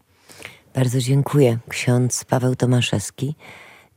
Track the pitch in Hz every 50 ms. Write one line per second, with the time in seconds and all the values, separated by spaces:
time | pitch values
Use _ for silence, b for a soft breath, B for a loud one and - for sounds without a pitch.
0 | _ B B B B B B B B B B B B B - 131 127 123 117 135
1 | 120 127 139 143 139 - - 147 139 120 117 117 - - - - - 127 123 123
2 | 127 120 - - - - 123 127 123 127 127 - 127 123 127 123 117 - - 107
3 | - - - - 131 139 156 B B B B B B B B B B B _